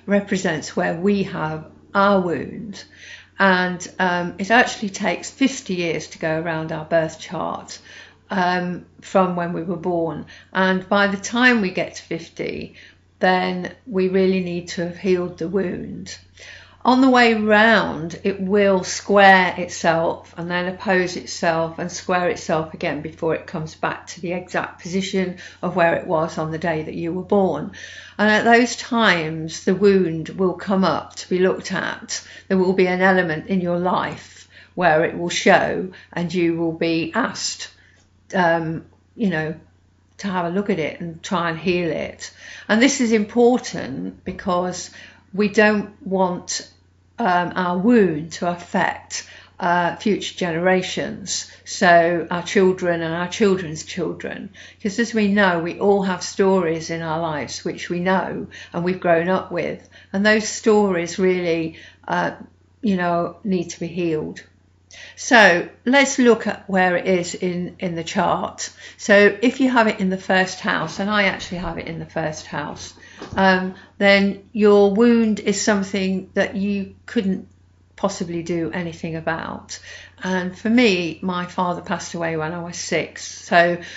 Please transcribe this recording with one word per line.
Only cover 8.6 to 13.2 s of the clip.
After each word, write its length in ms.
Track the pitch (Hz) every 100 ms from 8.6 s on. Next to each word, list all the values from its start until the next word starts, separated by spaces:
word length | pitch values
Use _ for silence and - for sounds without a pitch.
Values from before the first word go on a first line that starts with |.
| 180 175 - -
from 340 | - 196 185
when 180 | 175 175
we 100 | 175
were 140 | 170 170
born. 500 | 180 170 165 151 160 - -
And 360 | - 190 185 190
by 200 | 202 202
the 80 | 196
time 440 | - 240 254 240
we 100 | 185
get 260 | - - -
to 60 |
fifty, 720 | - 165 - - - - - - - _ _
then 560 | _